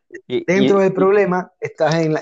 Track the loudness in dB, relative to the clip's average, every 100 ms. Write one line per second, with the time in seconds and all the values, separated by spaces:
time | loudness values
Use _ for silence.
0 | _ -20 -8 -6 -2 2 2 2 2 0
1 | 2 2 2 -2 -6 _ -12 -4 -2 0
2 | -2 -2